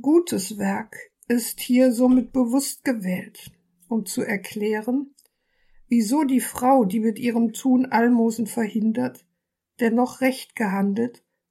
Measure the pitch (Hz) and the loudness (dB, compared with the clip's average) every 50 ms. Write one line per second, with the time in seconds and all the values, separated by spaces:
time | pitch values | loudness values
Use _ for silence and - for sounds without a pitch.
0 | 240 269 311 339 349 - - 202 190 - 214 202 202 196 196 214 226 - - - | 0 4 4 4 4 2 -2 -4 -4 -6 -6 -4 -4 -4 -4 -4 -8 -12 -16 -20
1 | - - _ _ _ - 240 240 233 - - - - - 247 247 262 262 233 226 | -20 -20 _ _ _ -2 -2 -2 -2 -4 -8 -8 -4 0 4 4 6 4 4 4
2 | 254 254 254 254 247 - - 262 254 233 240 277 277 - - - - - 247 220 | 4 4 4 4 2 0 0 0 0 2 2 0 -2 -2 -6 -8 -4 -4 -4 -4
3 | 185 185 180 180 185 208 - - - - - _ _ _ _ _ _ - 233 220 | -4 -4 -4 -6 -6 -10 -16 -20 -20 -20 -20 _ _ _ _ _ _ -6 -4 -4
4 | 202 - - 247 - - 214 190 185 - - 214 208 214 214 214 214 247 247 277 | -4 -4 -6 -6 -4 -4 -4 -6 -8 -8 -8 -4 -4 -2 -2 -4 -4 -2 -2 -4
5 | 294 - _ _ _ _ _ _ _ _ _ _ _ _ _ - - - 240 233 | -4 -6 _ _ _ _ _ _ _ _ _ _ _ _ _ -16 -6 0 2 2
6 | 220 202 254 302 311 254 269 240 - - - - 247 254 277 269 220 180 185 226 | 2 2 2 0 2 2 2 0 0 -2 -6 -2 2 4 4 6 4 4 0 0
7 | 214 226 214 - - 240 226 233 233 226 226 - - 269 254 254 254 - - 226 | 0 0 -2 -2 -2 -2 0 0 0 0 -2 -2 0 2 2 2 2 2 2 2
8 | 233 247 247 233 226 226 226 - 226 202 - 233 226 208 - 226 208 220 220 247 | 4 4 4 4 2 2 0 -2 -6 -6 -4 -4 -4 -2 -2 -2 0 0 0 -2
9 | 247 247 247 - _ _ _ _ _ _ _ _ _ _ _ - 240 226 226 240 | -4 -6 -6 -10 _ _ _ _ _ _ _ _ _ _ _ -2 -2 0 2 0
10 | 247 247 - - 262 262 254 - - - - - 226 196 190 196 202 202 202 220 | 0 -2 -2 -2 -2 -2 -2 -2 -8 -14 -8 -6 -4 -2 -2 -2 -2 -2 0 -2
11 | 233 247 - - _ _ _ _ _ _ | -4 -4 -6 -10 _ _ _ _ _ _